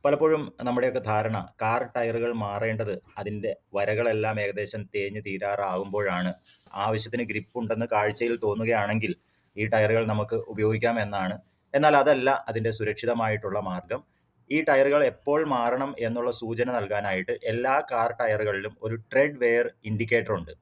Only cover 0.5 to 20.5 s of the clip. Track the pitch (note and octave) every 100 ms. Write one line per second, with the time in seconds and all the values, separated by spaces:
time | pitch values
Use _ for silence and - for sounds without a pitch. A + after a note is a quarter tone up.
0.5 | - B2 B2 B2+ B2 A2 G#2+ A2 G#2+ F2
1.5 | _ A2 A#2 B2 - A#2 A2+ A#2+ A#2 G#2
2.5 | G2+ A2+ A2 G#2+ F#2 _ - G#2 G#2 G#2
3.5 | - _ G2 G2+ G#2+ A#2 A2 A2 G#2+ G2+
4.5 | G2+ G2+ G#2+ G#2 G#2 G2 G#2 G2+ F#2+ G2+
5.5 | G2+ G2 F#2 G2 G#2 G2+ F2+ F2+ F2+ -
6.5 | - - F#2+ G#2 A2 A2 B2 A#2 G#2+ F#2
7.5 | B2 A2+ A2 A#2 G#2+ G#2 G#2+ A#2+ A#2 G#2+
8.5 | G#2 A2+ A2+ G2+ A2 G#2+ F2+ _ _ _
9.5 | - G#2+ A2 G#2+ A2+ A2 G#2+ G#2 A2+ -
10.5 | G#2+ G#2+ A2 A#2 A#2 G2+ G2+ F#2 F2+ _
11.5 | _ _ C#3 D3+ C#3+ C#3 C3+ B2+ C3+ -
12.5 | A2+ A2 A2 G#2+ G#2+ A#2 A#2 A2+ G#2+ G#2
13.5 | G2+ G2 F2+ - B2 - _ _ _ _
14.5 | D3 D#3+ C3+ C#3 D3 C#3 - - D3 D#3
15.5 | B2+ A#2+ B2+ C#3 C#3+ A2+ A#2+ B2 A#2 A2+
16.5 | A2+ A#2+ B2 G2+ G#2 G#2 F#2+ F#2 A#2 A#2
17.5 | A#2 B2+ C3+ - A#2+ A#2 A2+ A#2 G#2+ G#2+
18.5 | G2 G#2 - A2 A2+ - C3 D3 C#3+ A#2+
19.5 | A#2 - _ A2 G#2+ A2+ A#2 - G2+ E2+